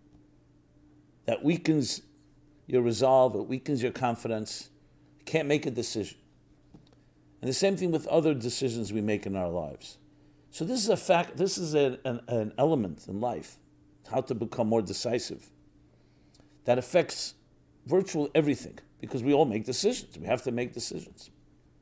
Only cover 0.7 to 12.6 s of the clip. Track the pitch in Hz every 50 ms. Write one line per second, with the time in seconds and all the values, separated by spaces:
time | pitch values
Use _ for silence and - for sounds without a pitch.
0.7 | _ _ _ _ _ _ _ _ _ _ - - 113 - - 147 175 156 - 160
1.7 | 160 151 123 - - - - - _ _ _ _ _ _ _ _ _ _ - -
2.7 | 127 127 120 117 113 98 131 131 131 131 127 127 104 101 110 - 131 131 - -
3.7 | 147 123 117 123 - - 131 120 117 - - 113 113 110 110 - - - - -
4.7 | _ _ _ _ _ _ _ _ _ _ - - - 160 147 139 151 143 147 151
5.7 | 117 120 107 - - 113 95 - - _ _ _ _ _ _ _ _ _ _ _
6.7 | - - _ _ _ _ _ _ _ _ _ _ _ - - 127 131 - 196 196
7.7 | 202 165 185 175 160 156 - - 143 165 147 160 147 127 110 123 117 - 135 123
8.7 | 113 117 110 95 104 110 104 107 104 101 - 101 98 95 90 87 85 90 78 71
9.7 | 71 - - - - _ _ _ _ _ _ _ _ _ _ _ - - 160 180
10.7 | 254 254 196 226 196 - - - 180 170 175 - - 135 180 190 - 202 180 156
11.7 | 151 147 143 135 127 - - 131 120 120 - - 123 113 107 107 - -